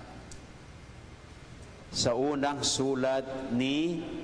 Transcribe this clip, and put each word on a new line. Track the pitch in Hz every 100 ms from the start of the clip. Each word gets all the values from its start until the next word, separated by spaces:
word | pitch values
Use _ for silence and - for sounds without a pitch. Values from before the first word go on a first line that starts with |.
| - - - - - - - - - - - - - - - - - - -
Sa | - 127 120
unang | 143 143 143 139 143
sulat | - 135 127 131 135 135 - -
ni | 120 131 143 170 165 - -